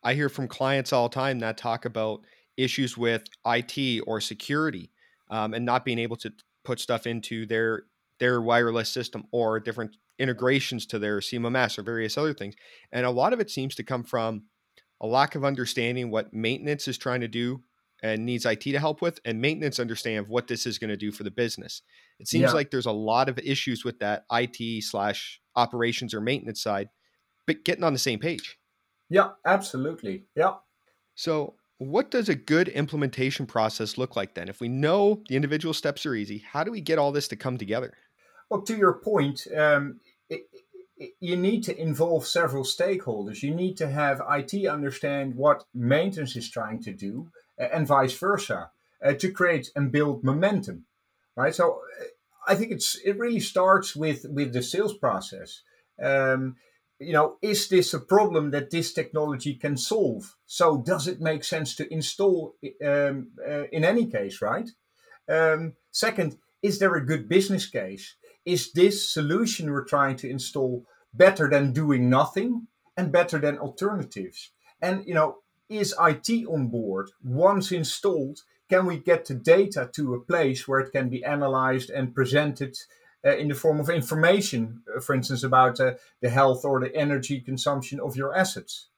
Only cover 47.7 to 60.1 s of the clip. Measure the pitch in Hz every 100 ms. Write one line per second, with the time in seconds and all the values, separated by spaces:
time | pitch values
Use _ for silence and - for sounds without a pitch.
47.7 | - 143 139 131 - 185 202 - 95 80
48.7 | _ _ _ 139 143 190 196 180 160 -
49.7 | 147 139 147 147 135 131 143 190 202 190
50.7 | 85 - _ _ _ _ - 139 - 170
51.7 | - - - - _ _ _ - 196 226
52.7 | 196 - - 190 196 240 226 - 185 185
53.7 | 190 - 147 156 143 - 143 135 123 123
54.7 | 131 143 - 131 95 - 95 95 - _
55.7 | _ _ - 135 139 135 131 131 127 _
56.7 | _ _ _ - 156 151 - 214 202 -
57.7 | 185 175 156 - 196 202 165 147 143 139
58.7 | 165 - - - 156 151 135 143 127 147
59.7 | 135 - 220 156